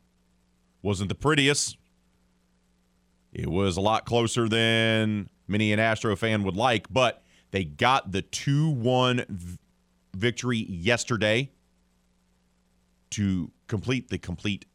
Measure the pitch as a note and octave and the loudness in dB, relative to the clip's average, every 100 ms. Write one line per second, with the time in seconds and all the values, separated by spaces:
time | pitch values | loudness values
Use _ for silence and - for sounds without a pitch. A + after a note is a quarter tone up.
0 | _ _ _ _ _ _ _ _ F#2+ F#2+ | _ _ _ _ _ _ _ _ -4 -2
1 | G2 E2+ C3+ D3+ C#3 C#3+ - - _ _ | -4 -2 2 4 4 2 -2 -8 _ _
2 | _ _ _ _ _ _ _ _ _ _ | _ _ _ _ _ _ _ _ _ _
3 | _ _ _ E2+ D#2 E2+ G2 F2 G2 A2 | _ _ _ -8 -4 0 0 0 2 0
4 | - A#2+ A#2 - A#2 A2+ A2+ A2+ A2+ A2 | 0 0 0 0 0 2 2 2 2 2
5 | A2 G#2+ G2 - - G#2 G#2+ G#2 A2+ A2 | 0 -2 -6 -14 -4 0 2 2 2 0
6 | A#2 G2 A2+ G#2+ G2 F2+ B2+ A2+ - A2 | -2 -2 0 0 0 0 0 0 0 2
7 | B2 - _ _ _ G2 E2+ D2 A#2+ C3 | 2 0 _ _ _ -6 -4 0 2 2
8 | - F#2+ - - - C#3+ D#3+ C#3 A2+ B2+ | 0 -4 -6 -6 -2 0 0 0 0 2
9 | B2+ B2 - F#2+ F2 F2+ - _ _ _ | 2 0 -4 -10 -12 -16 -20 _ _ _
10 | _ F#2+ A#2 A#2+ B2 A#2 A2 F2+ F2+ A#2 | _ -4 -2 -2 -2 -2 -4 -4 0 0
11 | - A2+ G#2+ A2+ C3+ - _ _ _ _ | 0 0 2 2 0 -8 _ _ _ _
12 | _ _ _ _ _ _ _ _ _ _ | _ _ _ _ _ _ _ _ _ _
13 | _ - G2+ F#2 D#2+ - - G#2+ A2 C3 | _ -2 0 0 -2 -10 -8 -6 -2 -4
14 | - F#2 - E2+ G#2+ G2 - | -4 -8 -8 -8 -6 -6 -10